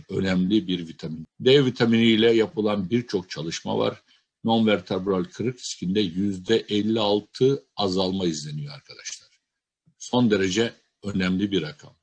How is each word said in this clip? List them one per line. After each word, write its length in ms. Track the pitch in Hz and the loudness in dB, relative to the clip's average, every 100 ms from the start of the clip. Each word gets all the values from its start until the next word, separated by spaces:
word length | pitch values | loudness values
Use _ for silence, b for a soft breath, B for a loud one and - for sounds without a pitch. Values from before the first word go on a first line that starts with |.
| - | -6
önemli 580 | 95 95 92 92 107 92 | -4 0 0 2 0 0
bir 200 | 90 82 | -4 -6
vitamin. 400 | - 82 80 80 - | -12 -12 -12 -14 -2
D 260 | 117 143 127 | 4 4 4
vitamini 400 | 120 117 113 117 | 2 2 4 4
ile 280 | 110 117 | 4 4
yapılan 560 | 113 104 - 107 104 87 | 4 2 0 -2 -2 -2
birçok 400 | 117 120 95 90 | -2 -2 -6 -6
çalışma 480 | 73 82 - 104 107 | -10 -8 -8 -6 -2
var. 240 | 113 110 _ b b _ | -2 -4 _ b b _
Nonvertebral 800 | 113 113 110 101 90 92 95 92 | 0 2 4 2 0 -4 0 -2
kırık 360 | 87 - 107 127 | -2 -6 -6 -6
riskinde 400 | - - 90 101 | -10 -8 -2 0
yüzde 580 | 98 87 101 95 92 113 | -2 -2 -4 -2 0 0
elli 420 | - 104 107 113 | 0 -2 0 0
altı 640 | 104 104 - - 101 104 - - | 0 0 -2 0 0 0 -6 -4
azalma 500 | 101 92 92 95 90 | -2 0 -2 0 -2
izleniyor 480 | 76 73 73 71 | -4 -8 -10 -10
arkadaşlar. 560 | 69 - - - - _ _ _ _ _ _ _ - | -14 -20 -18 -16 -16 _ _ _ _ _ _ _ -20
Son 340 | - 123 120 | -2 2 4
derece 420 | 101 95 95 117 - _ _ | 2 2 0 -2 -4 _ _
önemli 480 | 101 98 92 92 101 | -6 -2 0 0 0
bir 100 | 95 | -2
rakam. 340 | 76 73 76 _ | -4 -12 -20 _